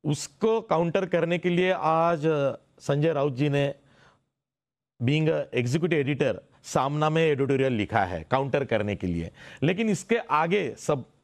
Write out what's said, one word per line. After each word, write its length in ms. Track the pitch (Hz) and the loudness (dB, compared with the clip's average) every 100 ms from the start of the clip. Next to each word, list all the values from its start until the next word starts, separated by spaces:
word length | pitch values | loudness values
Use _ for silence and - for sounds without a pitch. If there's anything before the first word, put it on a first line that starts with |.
| 156 | -2
उसको 560 | 147 - _ 220 226 | -4 -6 _ 0 0
काउंटर 440 | 220 160 170 196 190 | 0 0 2 0 0
करने 320 | 175 165 175 | 0 0 0
के 120 | 180 | 0
लिए 220 | 175 185 | 2 2
आज 500 | 180 151 160 165 170 156 151 139 117 _ _ | 2 2 2 2 2 0 2 0 -4 _ _
संजय 340 | - 143 160 | -2 0 2
राउत 200 | 147 143 | 2 -2
जी 160 | 123 147 | 0 0
ने, 260 | 143 143 - _ _ - _ _ _ _ _ _ _ _ _ | 2 0 -4 _ _ -20 _ _ _ _ _ _ _ _ _
being 280 | 120 147 156 | 0 2 2
a 340 | 156 - 120 120 | 0 -2 -2 0
executive 400 | 151 160 156 135 | -2 0 0 0
editor, 280 | 143 139 92 - _ | 0 0 -2 -10 _
सामना 460 | - 151 135 147 151 | -4 -2 0 0 0
में 140 | 160 | 2
एडिटोरियल 500 | 160 139 135 139 135 | 2 2 0 2 2
लिखा 300 | 120 101 110 | 0 0 0
है 220 | 92 87 78 | 0 -4 -2
काउंटर 340 | 131 139 143 139 | -2 0 -2 0
करने 300 | 113 104 98 | -2 0 -2
के 120 | 92 | -2
लिए। 240 | 85 85 - - - | -2 -6 -12 -20 -2
लेकिन 260 | 143 185 226 | -2 0 0
इसके 260 | 196 - 233 | -2 0 -2
आगे 600 | - 147 165 202 156 - | 2 0 2 0 -2 -8
सब 300 | - 147 - _ | -4 -4 -4 _